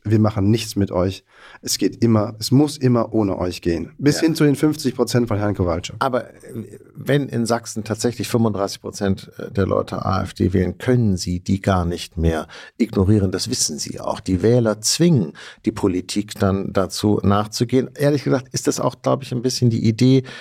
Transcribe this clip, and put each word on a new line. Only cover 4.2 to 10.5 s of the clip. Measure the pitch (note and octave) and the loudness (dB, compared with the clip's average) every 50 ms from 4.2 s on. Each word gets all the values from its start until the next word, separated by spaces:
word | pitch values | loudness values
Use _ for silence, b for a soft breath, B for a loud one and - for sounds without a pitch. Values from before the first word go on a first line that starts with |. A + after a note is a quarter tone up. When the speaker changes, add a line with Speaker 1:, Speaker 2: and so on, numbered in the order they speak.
Speaker 2:
Ja. | |
Speaker 1:
hin | D#3+ D#3+ D#3 | 2 0 2
zu | D#3+ D#3 | 2 2
den | D3 C#3 | 2 4
fünfzig | C3+ D#3 D3+ D3+ D3+ - B2+ - | 4 2 0 0 0 -4 -4 -2
Prozent | - B2 A2 - B2 A#2+ | -2 -2 0 2 0 0
von | A2+ G#2+ G2 | 0 0 0
Herrn | G#2 G#2 G2+ | 0 0 0
Kowalczyk. | - F#2 F2 E2 F2 - - - - | 0 0 0 -2 -2 -6 -8 -6 -4
Speaker 2:
Aber, | C3 C3+ B2+ A#2+ - - - | -2 -2 -2 -2 -4 -6 -10
äh, | - - - - A#2+ G#2 - - - - - - | -12 -12 -12 -12 -12 -12 -12 -16 -20 -20 -18 -18
wenn | - G2+ - C#3 D3 C3+ | -8 -2 0 0 0 0
in | - C3 A#2 A#2 | -2 -2 -2 0
Sachsen | A2 A#2 A#2 - - - A2 G#2 | 0 0 -2 -2 -6 -10 -8 -6
tatsächlich | - G#2+ G#2+ - A#2+ A2+ - G2+ - | -6 -4 -2 -2 -2 -2 -4 -4 -2
fünfunddreißig | - A#2+ A2+ A2 G2 F#2 G2 F#2 - - | 0 2 2 2 0 -2 -4 -4 -6 -8
Prozent | - G2 - - G2+ G2 F#2+ F#2+ - - - - - - | -12 -12 -6 -4 -2 -2 -2 -2 -6 -12 -14 -12 -12 -4
der | - G2 F#2+ | -2 0 0
Leute | - G1+ G2+ - - F#2+ F#2+ - | 2 2 0 0 -2 -6 -4 -2
A | - F#2+ F#2+ F#2+ | -2 -2 -2 -4
F | F2+ - | -4 -2
D | - G2+ F#2 | 0 0 2